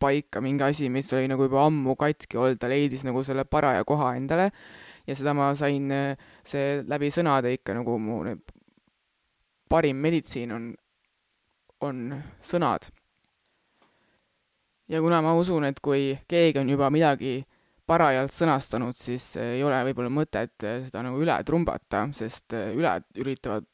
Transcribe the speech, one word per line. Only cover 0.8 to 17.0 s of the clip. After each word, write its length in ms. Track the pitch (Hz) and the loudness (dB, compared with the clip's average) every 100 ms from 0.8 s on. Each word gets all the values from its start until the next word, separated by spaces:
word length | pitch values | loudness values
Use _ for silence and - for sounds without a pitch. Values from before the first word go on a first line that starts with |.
| 135 | 0
mis 220 | 127 139 | -2 0
oli 160 | 135 135 | 0 0
nagu 160 | 131 135 | 2 2
juba 160 | 135 | 4
ammu 320 | 147 156 131 | 4 4 0
katki 460 | 131 147 156 - 117 | 0 0 -2 -4 0
olnud, 160 | 131 123 | 0 2
ta 120 | 120 | 0
leidis 360 | 139 147 127 135 | 0 0 -2 -4
nagu 160 | 127 | -4
selle 240 | 135 135 135 | -2 -4 0
paraja 400 | 156 147 110 - | 2 2 2 2
koha 300 | 147 131 127 | 0 0 -2
endale. 320 | 135 165 196 - - - - - - | 0 2 2 0 -20 -20 -20 -18 -10
Ja 80 | |
seda 160 | 135 139 147 | -4 0 2
ma 140 | 139 | 2
sain, 320 | 143 143 139 139 | 2 0 0 0
äh, 240 | 139 139 139 - - | -2 -2 -4 -12 -20
see 380 | - 143 139 143 - | -8 -2 -2 -2 -2
läbi 220 | 143 147 | -2 0
sõnade 400 | 156 165 135 123 | 2 2 2 2
ikka 220 | 127 - 110 | -2 -4 -4
nagu 160 | 120 117 | -2 -2
mu 220 | 110 117 92 | -2 -4 -6
ne-, 140 | 104 - - _ _ _ _ _ _ _ _ _ _ - | -8 -14 -20 _ _ _ _ _ _ _ _ _ _ 0
parim 320 | 156 156 135 | 2 2 2
meditsiin 480 | 156 165 - 135 120 113 | 0 0 -2 -8 -6 -8
on, 160 | 117 - _ _ _ _ _ _ _ _ _ - 143 | -10 -14 _ _ _ _ _ _ _ _ _ -8 -6
on 300 | 127 120 139 151 - | -6 -8 -8 -12 -16
sõnad. 480 | - 175 147 92 - - _ _ _ _ _ _ _ _ _ _ _ _ _ _ _ _ _ _ - | -2 0 2 0 -4 -20 _ _ _ _ _ _ _ _ _ _ _ _ _ _ _ _ _ _ -6
Ja 80 | 160 | 0
kuna 200 | 165 170 | 4 4
ma 160 | 160 165 | 4 2
usun, 320 | 180 170 143 | 2 0 0
et 80 | 139 | -2
kui 380 | 143 139 139 135 - | 0 2 2 -4 0
keegi 320 | 170 165 139 | 4 4 4
on 160 | 131 | 2
juba 160 | 139 135 | 2 2
midagi 540 | 151 | 4